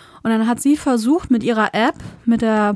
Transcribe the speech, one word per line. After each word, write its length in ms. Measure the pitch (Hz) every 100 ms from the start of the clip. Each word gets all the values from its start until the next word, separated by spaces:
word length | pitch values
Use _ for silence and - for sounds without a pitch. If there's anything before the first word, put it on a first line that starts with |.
| - -
und 80 | 226
dann 160 | 220 226
hat 160 | 240
sie 160 | 277 294
versucht, 540 | 285 240 226 330 -
mit 100 | 233
ihrer 320 | 214 220 214
App, 220 | 208 240 - - - -
mit 180 | 233
der 320 | 226 214 208